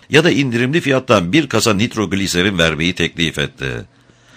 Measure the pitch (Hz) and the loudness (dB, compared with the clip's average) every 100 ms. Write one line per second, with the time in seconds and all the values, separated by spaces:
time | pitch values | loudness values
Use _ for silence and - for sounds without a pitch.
0 | - 143 165 101 135 117 127 160 135 131 | 2 2 4 2 0 0 0 0 0 0
1 | 131 107 87 107 123 113 117 98 120 110 | 2 2 2 0 0 0 0 0 -2 -2
2 | 98 98 92 87 95 92 82 76 85 90 | -2 -2 -2 0 0 2 0 0 -2 0
3 | 85 - 80 73 69 - 67 58 - _ | -4 -2 -4 -2 -6 -6 -8 -8 -12 _
4 | _ _ _ | _ _ _